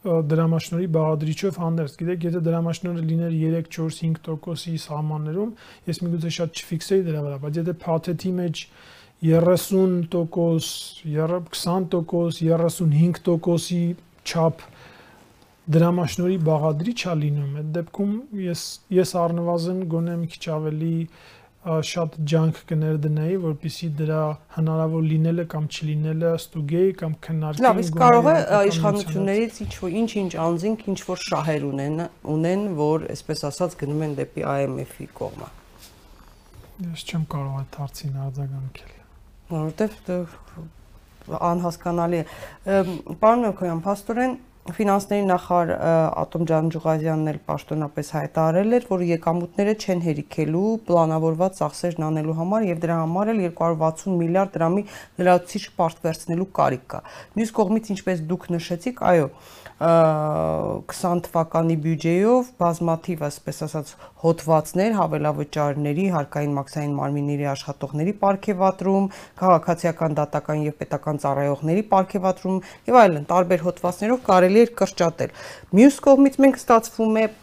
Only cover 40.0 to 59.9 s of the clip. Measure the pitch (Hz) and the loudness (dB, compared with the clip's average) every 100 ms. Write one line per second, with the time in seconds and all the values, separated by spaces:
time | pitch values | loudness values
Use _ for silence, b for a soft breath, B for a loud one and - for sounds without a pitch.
40 | - 180 170 - - 165 160 - - - | -6 -6 -6 -14 -20 -18 -18 -20 -20 -20
41 | - - - 160 175 175 175 170 180 170 | -20 -20 -12 -4 0 0 -2 -4 -4 -2
42 | 170 175 151 B B B 196 196 180 175 | 0 -2 -4 B B B 0 2 2 -4
43 | - 165 220 233 226 196 180 165 180 202 | -10 2 4 4 2 -2 -4 -4 -4 -6
44 | - 233 254 254 - _ - 170 202 196 | -4 -2 -2 -4 -14 _ -14 -2 2 2
45 | 196 202 196 175 - 175 170 180 160 165 | 2 0 2 0 2 0 2 0 2 2
46 | 160 - 156 165 165 160 160 160 160 156 | 2 -2 -4 -4 0 2 0 -2 -2 0
47 | 156 156 156 151 - 147 - 156 147 - | 0 -2 -2 -4 -6 -8 -4 -6 -4 -6
48 | 147 151 151 - 160 170 208 247 240 190 | -6 -6 -4 0 2 2 2 0 0 -2
49 | 175 165 165 175 170 - 202 220 - 180 | 0 0 0 -2 -2 -2 0 0 -2 -2
50 | 170 147 143 - 151 165 208 220 220 175 | 0 -2 -6 -4 -2 0 0 -2 2 4
51 | 160 160 160 160 185 190 151 - 175 165 | 4 2 0 0 -2 0 -4 -2 -6 -2
52 | 156 156 151 160 165 214 208 170 165 165 | -2 -2 -2 -2 -2 0 0 -2 -2 0
53 | 160 175 214 226 175 165 165 165 160 160 | 0 -2 0 0 -2 0 -2 2 0 0
54 | 196 180 165 180 196 175 165 190 208 B | -2 0 2 2 0 0 0 0 -4 B
55 | B - 180 180 180 208 - - 165 - | B 0 4 4 2 -10 -10 -2 -2 0
56 | 165 160 - 170 190 - 139 131 - - | -6 -6 -6 -4 -4 0 0 0 -8 -14
57 | B B B - 226 226 196 220 220 196 | B B B -4 -2 0 0 0 -2 -6
58 | - 180 156 180 - 170 165 170 254 247 | -2 -4 -2 -6 -4 -6 -4 -6 -6 -2
59 | - 175 135 B B B B - 165 | 4 4 2 B B B B -2 4